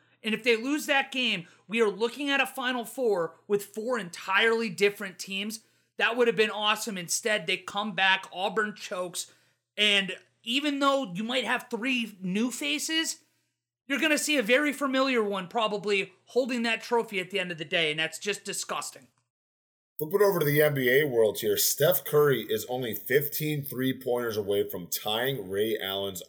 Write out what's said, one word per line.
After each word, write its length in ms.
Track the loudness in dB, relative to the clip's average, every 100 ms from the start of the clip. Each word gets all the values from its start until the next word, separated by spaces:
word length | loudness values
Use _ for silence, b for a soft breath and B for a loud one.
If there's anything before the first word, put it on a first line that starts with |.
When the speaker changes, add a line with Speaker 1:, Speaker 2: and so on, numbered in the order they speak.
| b b
Speaker 1:
And 100 | -4
if 80 | 0
they 140 | 2 2
lose 300 | 2 -2 2
that 260 | 0 0
game, 340 | -2 -2 -4 -8 B -6
we 120 | 0
are 80 | 2
looking 400 | 2 -4 -2 0
at 120 | 0
a 60 | 0
Final 380 | -2 -4 -4
Four 520 | -6 -2 0 2 -2 -6 -2
with 200 | -2 -2
four 340 | -8 -4 -4
entirely 680 | -4 -8 0 2 4 2 0
different 520 | 2 2 2 -8 -10
teams. 400 | -10 -8 -8 -10 b b b -2
That 180 | 0 4
would 100 | 4
have 100 | 4
been 140 | 2
awesome. 480 | 2 0 0 -2 -8
Instead, 480 | -4 -4 -2 -2 -2
they 100 | -4
come 360 | -4 -6 -4
back, 340 | 2 2 2 0
Auburn 420 | -4 -2 -2 -4
chokes. 540 | -6 -8 -6 -6 -8 -12 b b b _ 0
And 360 | 2 4 0 -6 -14 _
even 380 | -4 -2 0 2
though 320 | 2 2 0
you 80 | -4
might 220 | -4 -2
have 240 | -2 -4 -4
three 460 | -4 -2 -2 -4 -6
new 300 | -4 0 0
faces, 680 | -2 -4 -4 -2 -2 -2 -6 _ _ _ _ _ _ -6
you're 140 | -2
gonna 180 | 2 2
see 200 | 2 0
a 40 |
very 300 | 4 4 2
familiar 500 | 0 0 2 2 2
one 240 | 0 -2 -4
probably 680 | -2 0 -2 0 0 -2 _ _
holding 360 | -2 0 0
that 200 | -2 -2
trophy 380 | 0 0 0 -4
at 100 | -4
the 80 | -4
end 140 | -4
of 60 | -6
the 60 |
day, 280 | -2 0 2
and 80 | 0
that's 180 | -2 -4
just 260 | -6 -6
disgusting. 640 | -6 -8 -6 -6 -8 -12 -20 _ _ _ _ _ _ _ _ -10
Speaker 2:
Flip 160 | -4
it 100 | 4
over 140 | 4 4
to 80 | 4
the 160 | 4
N 120 | 4
B 140 | 4 4
A 180 | 4 4
world 320 | 4 4 4
here. 160 | 0 2
Steph 480 | 2 4 4 4
Curry 420 | 2 4 4 4 0
is 180 | -4 -4
only 260 | -6 -6
fifteen 720 | -6 0 2 2 -2 -2 -2
three-pointers 720 | -4 -2 -2 -2 -2 -2 0 -2
away 320 | 0 0 0
from 200 | -4 -8
tying 600 | -6 -2 0 0 -2 -4
Ray 260 | -2 0 -2
Allen's 420 | -4 -4 -4 -8